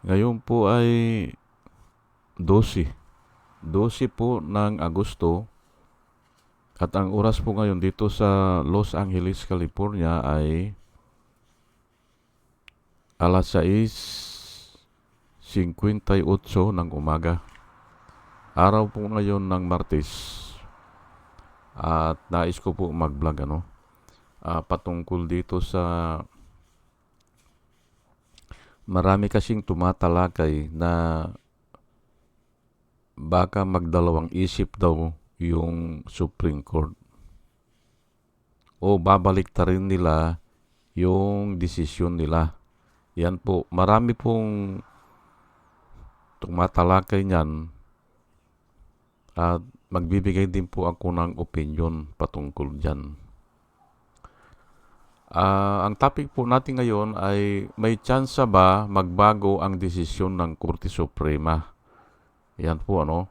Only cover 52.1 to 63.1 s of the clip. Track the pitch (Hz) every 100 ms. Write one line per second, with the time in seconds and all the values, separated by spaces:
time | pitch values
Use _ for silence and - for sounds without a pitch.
52.1 | - 80 - 71 71 71 71 76 71 71
53.1 | 71 - - _ _ _ _ _ _ _
54.1 | _ - _ _ _ _ _ _ _ _
55.1 | _ _ - 95 98 101 101 98 104 135
56.1 | - 143 - 120 127 127 131 120 104 107
57.1 | 107 95 101 101 101 - - 110 113 -
58.1 | 127 135 - 127 95 92 95 107 98 90
59.1 | 90 104 107 98 98 98 92 92 90 82
60.1 | - 95 92 85 80 85 85 - - 80
61.1 | - 76 76 80 80 78 _ _ _ _
62.1 | _ _ _ _ - 80 80 - 95 76